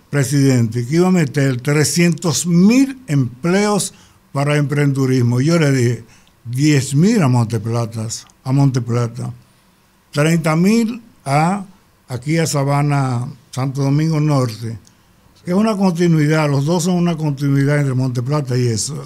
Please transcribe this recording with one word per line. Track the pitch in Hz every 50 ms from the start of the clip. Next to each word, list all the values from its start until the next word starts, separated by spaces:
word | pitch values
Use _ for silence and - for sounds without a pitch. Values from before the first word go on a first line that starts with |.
| _ -
presidente, | - 143 135 - 147 143 139 135 131 123 117 110 107 120 120
que | 120 156
iba | 170 180 185
a | 185
meter | 180 156 123 - 147 135 135 131 120
trescientos | - 151 147 156 143 - - 170 170 175 160 147 - 170 131 - -
mil | 180 170 170 185 208 240 269 277 269 269 - -
empleos | - 147 139 127 120 - - - 170 185 202 208 208 208 190 - - - - - _ _ _ _ _ -
para | 139 139 147 147
emprendurismo. | 147 147 135 147 143 147 139 135 135 135 131 131 131 120 120 120 123
Yo | 135 160 170 170
le | 156 143 135
dije, | 131 120 120 117 113 - - - - _ _ _ _ _
diez | 117 120 131 147 156 151 139 123 - 135
mil | 139 170 214 247 220 156
a | 127
Monteplata, | 123 123 117 101 113 110 98 113 117 117 117 110 117 113 110 113 - - - - _ _ -
a | 131 131
Monteplata, | 143 139 139 123 131 113 117 117 123 120 117 117 123 127 123 123 - - _ _ _ _ _ _ _ _ _ _ _ _ _
treinta | - 143 151 160 170 170 147 165 156
mil | 165 180 196 220 233 233 214 247 - - - _ _ -
a, | 135 139 147 160 175 196 202 196 - - _ _ _ _ _ _ -
aquí | 127 120 - 147 160 165
a | 160
Sabana, | - 147 143 139 139 143 143 147 147 143 143 135 131 123 120 123 151 151 - _ _
Santo | - 127 127 139 127 139 139
Domingo | 139 139 147 156 160 160 147
Norte, | 151 151 147 135 127 120 107 104 117 113 113 104 - _ _ _ _ _ _ _ _ _ _ _ -
que | 175
es | 180
una | 196 220 226 220
continuidad, | 190 196 185 165 165 180 175 165 156 147 147 156 156 151 147
los | 139 139 139
dos | 151 180 180 151
son | 185 180
una | 175 175 175 170
continuidad | 151 156 151 139 131 143 139 139 139 139 143 147 147
entre | 143 135 127
Monteplata | 127 131 131 120 123 120 131 147 151 139 123 123
y | 127 123 120
eso, | 113 104 - 127 151 143 139